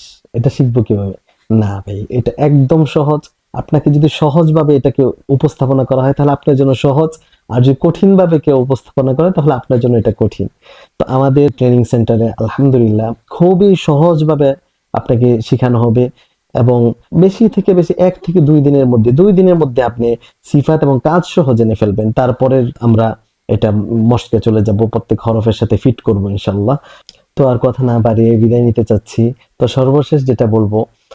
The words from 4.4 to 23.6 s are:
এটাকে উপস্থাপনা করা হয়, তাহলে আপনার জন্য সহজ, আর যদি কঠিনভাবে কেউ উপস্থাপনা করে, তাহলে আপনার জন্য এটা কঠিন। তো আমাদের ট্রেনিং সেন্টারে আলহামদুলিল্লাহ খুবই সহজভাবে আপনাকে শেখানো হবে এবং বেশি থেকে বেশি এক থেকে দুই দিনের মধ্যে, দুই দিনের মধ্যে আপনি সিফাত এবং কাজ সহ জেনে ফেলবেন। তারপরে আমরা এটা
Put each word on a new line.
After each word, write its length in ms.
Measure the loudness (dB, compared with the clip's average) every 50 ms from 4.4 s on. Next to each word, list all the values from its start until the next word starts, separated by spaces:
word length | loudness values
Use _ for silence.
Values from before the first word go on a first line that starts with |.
| 2 2 2 2 2 2 0
এটাকে 280 | 0 0 -2 0 0 -2 -2 -2 -6 _ -4
উপস্থাপনা 560 | -2 0 0 -2 -2 -2 -2 -2 0 0 0
করা 180 | -2 -2 0
হয়, 100 | 0 0
তাহলে 200 | 0 0 0 0
আপনার 240 | -2 -2 0 0 0
জন্য 180 | 2 2 0 0
সহজ, 340 | 0 0 0 0 0 -2 -2 -4 -10 _ _ _ _ _ -6
আর 120 | -2 0
যদি 160 | 2 2 2 0
কঠিনভাবে 600 | 0 -2 0 2 2 2 4 4 2 2 0 0
কেউ 160 | 0 2 0
উপস্থাপনা 580 | 2 0 0 -4 -6 -6 _ -4 -2 -2 -2 0
করে, 160 | 0 0 -2
তাহলে 240 | 0 0 0 0 0
আপনার 260 | -2 -2 -2 -2 0
জন্য 160 | 0 0 0
এটা 160 | 0 0 -2 -2 -2
কঠিন। 300 | -2 -4 -4 -6 -10 -10 _ _ _ -20 -20 -20 -20 _ _ -6
তো 60 | -6 -2
আমাদের 420 | -2 0 0 2 2 2 2 0
ট্রেনিং 340 | 0 0 0 2 2 2 0
সেন্টারে 460 | 0 0 -2 0 0 0 0 -2 -2
আলহামদুলিল্লাহ 840 | -4 -4 -6 -6 -2 0 0 0 2 2 0 0 0 -2 -4 -6 -8 -10 _ -10
খুবই 460 | -2 0 2 2 2 2 2 2 2
সহজভাবে 800 | 0 0 0 0 2 2 2 2 0 0 0 0 2 0 0 0 -2 _ _ _ _ _ _
আপনাকে 480 | -8 -6 -4 -2 0 0 2 2 0 0
শেখানো 400 | -2 -2 -2 -2 0 0 0 0
হবে 280 | 0 0 2 0 0 -2 -4 _ _ _ _ _ _ _ -4
এবং 380 | 0 0 2 2 2 2 0 -2 _ _ -4 0
বেশি 340 | 2 2 2 2 2 0 0
থেকে 260 | 0 0 0 0 2
বেশি 200 | 0 0 0 0
এক 220 | 0 0 -2 -2 -4 -6
থেকে 140 | -2 0 2
দুই 200 | 2 4 4 2
দিনের 260 | 2 2 2 2 2
মধ্যে, 260 | 2 2 2 2 2
দুই 200 | 2 2 4 4
দিনের 220 | 4 4 4 2 2
মধ্যে 280 | 2 0 -2 -2 -2
আপনি 340 | -2 -2 -2 -2 -2 -2 -2 -4 _ _ _ _
সিফাত 400 | -8 -2 -2 0 0 0 0 0
এবং 180 | 2 0 0 0 0
কাজ 180 | 0 -2 -2 -2
সহ 280 | -2 -2 -2 0 0
জেনে 220 | 2 0 0 0 0
ফেলবেন। 380 | -2 -2 -2 -2 -2 -2 -2
তারপরে 600 | -2 0 0 -2 0 0 0 0 0 0 -2 -2 -4 -4
আমরা 360 | 0 2 2 2 2 -2 -4 -8 _ _ _ _ _ -4
এটা 220 | -4 -2